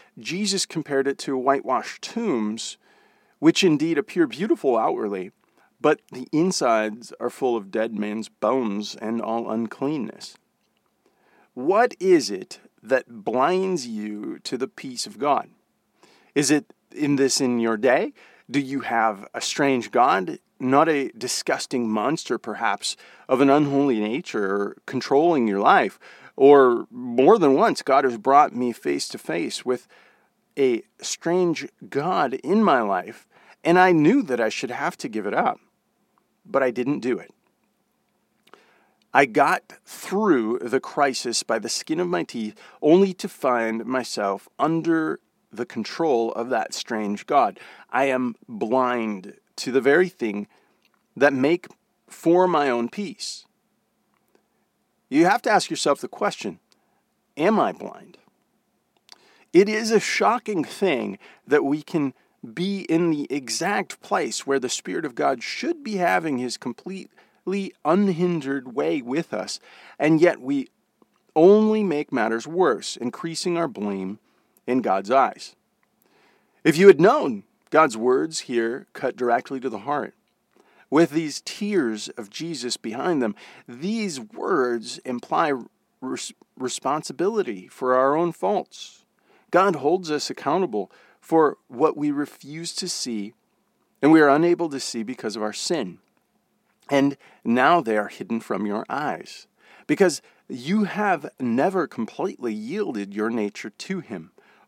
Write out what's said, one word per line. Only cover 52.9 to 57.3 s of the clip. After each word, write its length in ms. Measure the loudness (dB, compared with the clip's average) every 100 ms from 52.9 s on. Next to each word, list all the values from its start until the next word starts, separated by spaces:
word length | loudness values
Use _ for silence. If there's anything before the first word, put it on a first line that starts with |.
| -6 -10 -10 -14 -14 -18 _ _ _ _ _ _ _ _ _ _ _ _ _ _ _ _
You 120 | 2
have 180 | 4 4
to 80 | 2
ask 200 | 0 0
yourself 300 | -2 0 0
the 60 | -4
question, 540 | -4 -4 -4 -8 -12 _ _ _ _ _ _ _